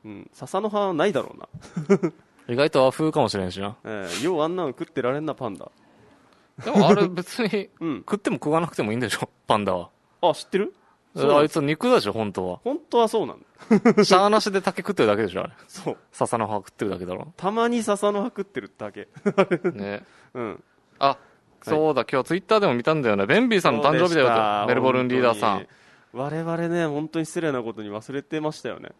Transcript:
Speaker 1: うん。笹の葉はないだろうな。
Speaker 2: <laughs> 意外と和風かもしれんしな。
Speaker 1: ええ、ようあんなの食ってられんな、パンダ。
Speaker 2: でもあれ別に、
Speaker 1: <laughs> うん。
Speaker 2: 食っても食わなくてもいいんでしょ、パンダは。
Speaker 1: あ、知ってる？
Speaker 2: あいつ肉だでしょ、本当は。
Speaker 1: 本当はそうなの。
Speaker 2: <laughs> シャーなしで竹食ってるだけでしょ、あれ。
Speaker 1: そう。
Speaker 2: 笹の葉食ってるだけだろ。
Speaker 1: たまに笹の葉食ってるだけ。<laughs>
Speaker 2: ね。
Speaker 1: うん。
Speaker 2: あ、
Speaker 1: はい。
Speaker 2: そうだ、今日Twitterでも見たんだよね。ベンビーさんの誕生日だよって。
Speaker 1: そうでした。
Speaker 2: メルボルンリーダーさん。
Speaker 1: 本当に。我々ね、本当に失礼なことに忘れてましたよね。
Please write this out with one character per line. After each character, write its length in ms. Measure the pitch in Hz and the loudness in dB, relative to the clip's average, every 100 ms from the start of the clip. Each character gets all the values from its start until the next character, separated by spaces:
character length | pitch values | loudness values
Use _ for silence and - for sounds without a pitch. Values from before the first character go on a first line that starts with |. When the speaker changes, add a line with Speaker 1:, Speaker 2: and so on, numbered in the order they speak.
| 110 | -16
Speaker 1:
う 20 | |
ん。 220 | 98 - | -16 -18
笹 280 | - 131 190 | -18 -8 -4
の 80 | 214 | -2
葉 180 | 208 202 | -2 -2
は 60 | |
な 100 | 160 | 0
い 80 | 190 | 0
だ 80 | 139 | 0
ろ 140 | - | -6
う 40 | - | -12
な。 100 | - - - - 151 196 165 - _ _ - | -18 -18 -10 -10 2 2 2 -6 _ _ -6
Speaker 2:
<laughs> 0 | |
意 80 | 120 | 0
外 140 | 147 | 2
と 140 | 143 | 6
和 80 | 131 | 4
風 200 | - 156 | 4 0
か 80 | 151 | 2
も 80 | 113 | 0
し 80 | 98 | 0
れ 80 | |
ん 80 | 92 | -4
し 80 | 95 | -6
な。 160 | 101 110 | -10 -10
Speaker 1:
え 240 | - 107 95 87 | -12 -10 -8 -4
え、 20 | |
よ 140 | 151 175 | -2 0
う 40 | |
あ 40 | 156 | -2
ん 100 | 185 | -2
な 60 | |
の 80 | 156 | -6
食 140 | 120 | -6
っ 20 | 165 | -8
て 160 | - | -4
ら 100 | 120 | -2
れ 60 | 143 | -2
ん 80 | 156 | -6
な、 80 | |
パ 140 | 127 117 | -6 -8
ン 60 | |
ダ。 160 | 98 - _ _ _ - _ _ _ _ - | -10 -16 _ _ _ -20 _ _ _ _ -12
Speaker 2:
で 60 | - | 0
も 180 | 262 190 | 4 4
あ 60 | |
れ 120 | 202 185 | 4 0
別 340 | 180 175 - | -2 -10 -4
に、 260 | 220 208 190 | -2 -2 -6
Speaker 1:
<laughs> 60 | _ | _
う 60 | 165 | -6
ん。 100 | 120 | -6
Speaker 2:
食 180 | - 202 | -6 -4
っ 20 | |
て 120 | - | -2
も 60 | 165 | -4
食 140 | 151 | 0
わ 100 | 160 | 0
な 80 | 170 | -2
く 80 | - | -2
て 60 | |
も 100 | 107 | -2
い 20 | |
い 20 | 117 | -2
ん 40 | |
で 100 | 113 | -2
し 60 | - | -4
ょ、 120 | - _ - | -6 _ -2
パ 120 | 110 | 0
ン 60 | 98 | 0
ダ 100 | 90 | -4
は。 140 | 87 _ _ _ | -6 _ _ _
Speaker 1:
あ、 100 | 175 | 0
知 140 | 147 - | 0 -4
っ 20 | |
て 80 | 190 | -4
る？ 160 | 220 _ _ _ _ | -4 _ _ _ _
Speaker 2:
あ 280 | 180 139 147 | -2 4 4
い 80 | 151 | 4
つ 100 | 170 | 0
肉 280 | 143 156 247 | -2 0 2
だ 80 | 240 | 2
で 40 | |
し 80 | 101 | 2
ょ、 40 | |
本 200 | 110 104 | -4 -4
当 160 | 95 92 | -4 -6
は。 120 | 90 | -6
Speaker 1:
本 140 | 233 311 - | -6 -6 -2
当 100 | 240 | 0
は 100 | 220 | 2
そ 160 | 226 | 0
う 20 | 139 | -4
な 80 | |
の。 40 | - _ _ - | -8 _ _ 2
Speaker 2:
<laughs> 320 | 208 240 208 | 4 6 4
シ 100 | 196 | 6
ャ 100 | 185 | 6
ー 40 | 202 | 6
な 100 | 214 | 4
し 100 | 214 | 2
で 120 | 196 | -2
竹 180 | 185 - | -2 -4
食 120 | - | -6
っ 20 | |
て 80 | 190 | 2
る 60 | 117 | 2
だ 80 | 104 | 4
け 60 | |
で 60 | 104 | 0
し 80 | 92 | -4
ょ、 60 | |
あ 40 | - | -8
れ。 40 | - - | -12 -20
Speaker 1:
そ 220 | - 160 | -10 -8
う。 60 | 107 _ | -8 _
Speaker 2:
笹 260 | - 123 120 | -4 -2 0
の 80 | 107 | -2
葉 80 | |
食 140 | 104 - | -4 -8
っ 40 | |
て 140 | - 107 | -6 -6
る 40 | |
だ 80 | 90 | -4
け 60 | |
だ 100 | 90 | -6
ろ。 200 | 92 - - | -8 -10 -6
Speaker 1:
た 140 | 180 | -4
ま 180 | 220 233 | 0 0
に 140 | 240 | 0
笹 300 | 208 202 208 | -2 0 0
の 80 | 202 | -2
葉 60 | 240 | -6
食 140 | - | -8
っ 20 | 190 | -8
て 160 | 131 | -10
る 80 | 101 _ | -12 _
だ 140 | 107 | -12
け。 160 | 104 104 - 202 - | -12 -18 -4 -2 2
<laughs> 320 | 185 170 185 | 2 2 -2
Speaker 2:
ね。 300 | 127 101 104 - _ _ | -4 -8 -8 -12 _ _
Speaker 1:
う 80 | 127 | -10
ん。 240 | 113 85 _ _ _ _ | -8 -10 _ _ _ _
Speaker 2:
あ、 100 | 139 | 0
Speaker 1:
は 40 | |
い。 40 | 131 _ _ _ _ - | 0 _ _ _ _ -2
Speaker 2:
そ 220 | 151 156 | 0 2
う 40 | |
だ、 120 | 131 113 | 0 0
今 120 | 135 | -2
日 60 | 123 | 0
Twitter 320 | 170 - 220 | -4 2 2
で 60 | 196 | 4
も 80 | |
見 80 | 120 | 2
た 120 | 120 | 0
ん 80 | 160 | 2
だ 80 | 123 | 2
よ 60 | 101 | 2
ね。 100 | 101 | 4
ベ 140 | 180 | 2
ン 100 | 254 | 4
ビ 80 | 208 | 2
ー 20 | |
さ 100 | 160 | 2
ん 60 | 120 | 2
の 60 | |
誕 100 | 143 | 2
生 0 | |
日 60 | 151 | 4
だ 40 | |
よ 40 | 180 | 2
っ 0 | |
て。 60 | |
Speaker 1:
そ 80 | 165 | 4
う 20 | |
で 0 | |
し 120 | 127 113 | 4 4
た。 300 | 107 104 110 | 2 0 0
Speaker 2:
メ 80 | |
ル 60 | 127 | 2
ボ 120 | 131 | 2
ル 100 | 127 | 2
ン 60 | 127 | 0
リ 100 | 127 | 2
ー 40 | |
ダ 120 | 123 | 2
ー 40 | 107 | 2
さ 100 | 113 | 0
ん。 20 | |
Speaker 1:
本 80 | 95 | 0
当 40 | |
に。 40 | 90 _ _ _ _ | -6 _ _ _ _
我 160 | 117 139 156 | -8 -6 -6
々 260 | 165 165 170 | -6 -4 -2
ね、 180 | 170 165 | -2 -2
本 220 | 147 156 | -2 -4
当 100 | 165 | -6
に 80 | 156 | -4
失 140 | 175 | -4
礼 100 | 160 | -2
な 120 | 131 | -4
こ 100 | 113 | -6
と 100 | 107 | -8
に 80 | 107 | -10
忘 220 | 104 113 | -10 -8
れ 100 | 139 | -10
て 180 | - 156 | -6 -4
ま 120 | 151 | -4
し 100 | 151 | -6
た 60 | 123 | -10
よ 100 | 85 | -10
ね。 120 | - | -16